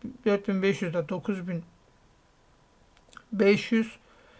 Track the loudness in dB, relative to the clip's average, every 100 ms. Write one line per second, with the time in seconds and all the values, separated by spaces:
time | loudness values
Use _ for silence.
0 | -14 -6 0 0 0 0 0 0 -2 -4
1 | -4 -4 -4 -6 -6 -8 -10 -18 _ _
2 | _ _ _ _ _ _ _ _ _ _
3 | _ -20 -6 2 4 4 2 0 0 -6
4 | _ -20 -20